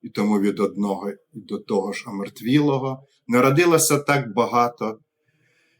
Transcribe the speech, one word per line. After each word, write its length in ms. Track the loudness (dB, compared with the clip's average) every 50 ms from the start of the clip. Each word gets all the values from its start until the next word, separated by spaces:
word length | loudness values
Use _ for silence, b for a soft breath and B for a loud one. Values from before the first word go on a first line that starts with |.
| -18
І 60 | -12
тому 320 | -6 -2 0 0 0 2
від 200 | 0 0 0 0
одного 500 | -2 -4 -2 -2 -2 -2 -2 -4 -6 -10
і 300 | -10 -10 _ _ _ -20
до 180 | -12 -10 -10 -10
того 340 | -6 -4 -2 -2 -2 -2 -6
ж 120 | -8 -10
омертвілого 960 | -12 -10 -10 -10 -10 -12 -10 -4 0 2 2 4 2 0 0 -2 -4 -6 -8 b b b b b _
народилося 680 | 2 4 4 4 4 4 4 4 4 4 4 2 0 0
так 360 | 0 0 0 0 0 -4 -2
багато, 640 | -2 -2 0 2 2 2 2 0 _ -6 -6 -6 -8 _ _ _ _ _ _ _ _ _ _ _ _ _ _ _